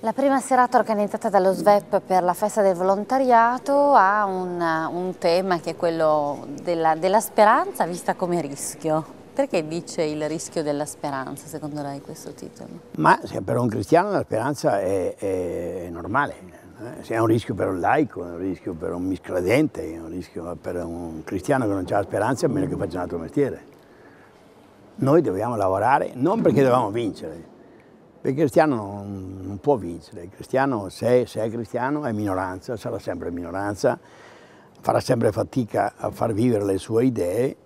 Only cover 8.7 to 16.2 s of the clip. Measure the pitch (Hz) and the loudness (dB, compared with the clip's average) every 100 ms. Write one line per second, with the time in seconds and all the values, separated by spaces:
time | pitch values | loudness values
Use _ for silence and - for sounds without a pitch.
8.7 | - 160 156 160 - - - 277 190 151 | -6 -2 -2 -2 -14 -12 -4 0 0 -2
9.7 | 165 165 - 156 151 151 160 - - 151 | -6 -8 -4 -2 -2 -4 -4 -6 -4 -2
10.7 | 143 147 - 151 139 131 139 147 151 147 | -2 -4 -6 -6 -6 -8 -10 -12 -10 -8
11.7 | 147 143 139 139 160 - - - - - | -8 -8 -10 -12 -14 -14 -14 -16 -16 -18
12.7 | - - - 156 185 - - 98 123 120 | -18 -14 0 4 4 2 -8 -2 0 0
13.7 | 110 101 160 202 180 113 110 123 147 156 | -2 2 4 4 -2 -2 -2 -2 -2 0
14.7 | 101 95 98 92 - 98 92 87 90 85 | 0 0 0 -2 -4 -4 -2 -2 -4 -6
15.7 | 87 87 85 87 107 | -8 -8 -10 -4 -2